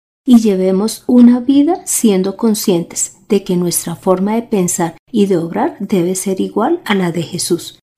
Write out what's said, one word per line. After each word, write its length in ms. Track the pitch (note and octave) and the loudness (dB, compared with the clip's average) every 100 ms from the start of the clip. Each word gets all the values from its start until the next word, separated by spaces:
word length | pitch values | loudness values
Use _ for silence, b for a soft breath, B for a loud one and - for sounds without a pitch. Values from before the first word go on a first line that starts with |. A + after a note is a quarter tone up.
| _ _ - | _ _ 4
y 120 | A#3+ | 4
llevemos 680 | G#3+ F#3+ F#3 F#3+ A3 - - | 4 0 2 0 -2 -6 0
una 340 | B3 A#3+ B3 | 6 6 6
vida 420 | B3 C#4 D4 F#4 | 2 2 2 0
siendo 540 | - - A3+ F#3+ F#3+ G3 | -4 -2 2 2 0 -2
conscientes 800 | A3+ G#3 - E3+ E3+ - - _ - | -2 0 0 -2 -2 -8 -8 _ -2
de 160 | G3+ | -2
que 120 | G3 F3+ | 0 -2
nuestra 380 | F3 - - | -2 -4 -6
forma 400 | E3 F#3+ F#3 G3 | -6 -2 0 0
de 80 | A3+ | -4
pensar 540 | A#3 G#3 F3+ - E3+ - _ | -2 -2 -2 -2 -4 -6 _
y 140 | A3 G3 | 0 0
de 100 | F3+ | 0
obrar 400 | E3 G3 D4+ - | -2 -4 -4 -6
debe 360 | G3 F#3+ E3+ | -4 -2 -2
ser 260 | F#3 G3 F#3+ | -4 -4 -4
igual 400 | G3 G3+ A3+ E4+ - | -4 -2 -2 -2 -2
a 80 | |
la 180 | G3 F3 | -2 -2
de 100 | E3+ | -4
Jesús, 560 | D#3 E3+ - E3+ - - _ | -6 -6 -4 -4 -6 -20 _